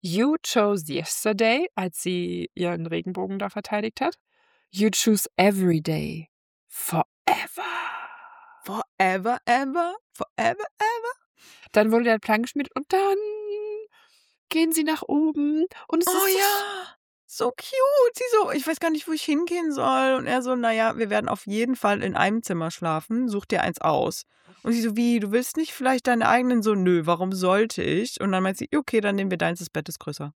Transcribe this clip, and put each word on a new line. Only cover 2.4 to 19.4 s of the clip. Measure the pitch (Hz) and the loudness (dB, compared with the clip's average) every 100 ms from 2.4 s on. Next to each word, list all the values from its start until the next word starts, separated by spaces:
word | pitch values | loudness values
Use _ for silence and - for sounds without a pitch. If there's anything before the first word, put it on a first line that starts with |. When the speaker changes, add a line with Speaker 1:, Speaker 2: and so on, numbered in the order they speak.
| 170 - | -8 -4
Speaker 1:
ihren | 175 175 165 | -4 -2 -4
Regenbogen | 170 170 180 190 196 | -4 -4 -6 -4 -4
da | 196 | -6
verteidigt | 208 - 208 220 - | -8 -4 -2 -2 -2
hat. | 285 - _ _ _ _ _ | -4 -4 _ _ _ _ _
"You | 185 214 | 2 2
choose | - - 208 - - | 4 2 2 0 2
every | 190 196 180 165 | 2 4 2 2
day, | 156 156 147 160 160 _ _ _ _ | 0 -4 -4 -8 -14 _ _ _ _
forever." | - - 165 - _ - - - - - - - - - - - - - - - | -10 -4 -2 -4 _ -2 0 -2 -10 -8 -6 -8 -10 -14 -18 -20 -20 -20 -20 -10
Speaker 2:
Forever, | 208 - _ 190 190 196 254 - | -8 -8 _ 2 2 -2 -4 2
ever? | 240 269 311 339 403 _ | 0 2 -2 -2 -4 _
Forever, | - - - 226 311 453 _ | -10 -8 -2 0 0 -8 _
ever? | 427 466 466 523 _ _ - - - | -2 -2 -6 -10 _ _ -20 -20 0
Speaker 1:
Dann | 214 214 | 2 4
wurde | 226 233 | 4 4
der | 220 | 2
Plan | - 214 | 2 0
geschmiedet | 247 285 269 - | 0 -4 -6 -6
und | 294 | 0
dann | 381 392 392 415 427 415 415 427 427 427 _ _ _ _ _ _ | 2 2 0 -2 -6 -6 -6 -6 -8 -12 _ _ _ _ _ _
gehen | 320 330 | 0 2
sie | 320 | 2
nach | 302 320 | 0 -2
oben | - 294 311 302 294 302 349 - - | 0 2 2 2 0 0 -2 -4 -4
und | 320 | 0
es | 359 | 2
Speaker 2:
Oh | |
Speaker 1:
ist | 370 392 | 2 2
so | 381 | 2
Speaker 2:
ja, | 403 403 403 392 359 - _ _ _ | 2 0 -4 -10 -14 -20 _ _ _
so | - 480 | -4 -4
cute. | - - 539 539 587 494 - | -4 -6 2 4 6 4 2
Sie | 494 | 0
so, | 440 381 | 2 2
"Ich | 294 285 | -2 -2
weiß | 320 | -2
gar | 330 | 0
nicht, | 311 - | -2 -2
wo | |
ich | 311 | -6
hingehen | - 294 | 0 0